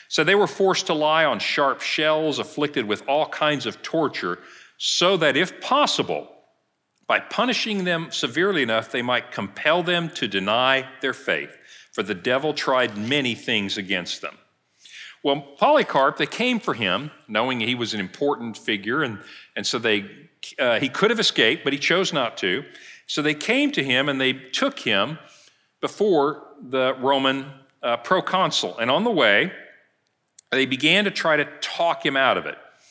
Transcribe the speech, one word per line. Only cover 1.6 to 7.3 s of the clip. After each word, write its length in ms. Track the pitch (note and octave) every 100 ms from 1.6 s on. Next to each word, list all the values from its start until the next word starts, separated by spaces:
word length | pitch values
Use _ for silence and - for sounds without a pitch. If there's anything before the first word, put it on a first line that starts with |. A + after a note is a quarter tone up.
| C#3 B2
shells, 560 | - - D#3 D#3 D#3 C3
afflicted 480 | G2+ - D3 D3 G#2+
with 160 | G2+ -
all 200 | C#3+ D3+
kinds 400 | - D3+ D3 A#2+
of 160 | -
torture, 560 | - D#3+ C#3+ - F2+ F2+ - - - -
so 400 | - - F3 G3
that 180 | D#3 C3+
if 240 | F3+ -
possible, 680 | - C#4 C#4+ - - D2+ - - _ _ _ _ _ _ -
by 140 | G#2+
punishing 640 | -